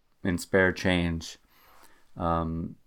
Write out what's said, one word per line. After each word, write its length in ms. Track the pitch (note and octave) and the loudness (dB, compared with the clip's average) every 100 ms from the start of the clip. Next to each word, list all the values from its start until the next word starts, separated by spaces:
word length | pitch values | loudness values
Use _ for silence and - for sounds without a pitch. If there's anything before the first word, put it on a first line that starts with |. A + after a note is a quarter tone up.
| _ _ | _ _
in 140 | G2 F2 | -4 -2
spare 340 | - F#2+ F#2 | 0 4 4
change. 640 | F2 F#2+ F2+ E2+ E2 - - _ _ _ - - - _ - | 2 2 2 2 -2 -8 -18 _ _ _ -20 -20 -20 _ -6
Um, 600 | E2+ E2 E2 D#2+ F2 - | -2 0 -2 -4 -8 -12